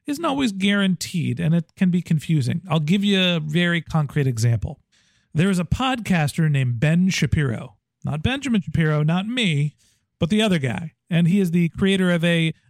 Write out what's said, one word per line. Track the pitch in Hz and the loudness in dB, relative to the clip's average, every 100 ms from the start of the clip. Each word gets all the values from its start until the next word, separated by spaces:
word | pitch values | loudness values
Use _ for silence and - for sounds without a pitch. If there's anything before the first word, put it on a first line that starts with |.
| - | -8
isn't | 294 330 | -4 -2
always | 277 254 | 0 -2
guaranteed, | 196 202 202 196 175 - 180 123 123 | 0 0 2 2 0 -4 -4 -4 -2
and | 165 | 0
it | 170 160 - | 0 -2 -2
can | 185 | 0
be | 175 | 0
confusing. | - 156 - 156 123 - - | 0 -2 0 0 0 -4 -2
I'll | 160 | -2
give | 151 202 | 0 0
you | 202 190 | 2 2
a | 185 170 | 2 0
very | 151 165 175 170 | -2 0 0 0
concrete | - 160 143 151 135 | -2 -2 -2 0 -2
example. | 113 120 117 - - _ _ _ _ _ | 0 0 0 -4 -10 _ _ _ _ _
There | 151 190 | 0 0
is | 180 | 0
a | 170 | -2
podcaster | - 262 254 202 180 147 - 160 | -2 -2 -4 0 0 0 0 0
named | 139 127 117 | 2 0 0
Ben | 151 170 185 | 2 2 2
Shapiro, | - 151 - 139 107 127 - _ _ | 0 0 0 0 -4 -10 -18 _ _
not | 135 147 | -6 -4
Benjamin | 226 269 277 220 | -2 -2 0 -2
Shapiro, | - 165 156 151 | 0 0 0 2
not | 151 175 208 | 0 0 -2
me, | 254 208 143 147 - _ _ _ _ | -2 0 0 -2 -6 _ _ _ _
but | 160 | 0
the | 214 | 2
other | 220 175 | 2 0
guy. | 131 107 165 - _ | -2 -4 -10 -16 _
And | 165 170 | 2 2
he | 202 | 2
is | 185 | 2
the | 175 170 | 2 0
creator | - 190 196 185 | 0 0 2 2
of | 175 170 | 2 2
a | 170 160 - _ | 2 0 -4 _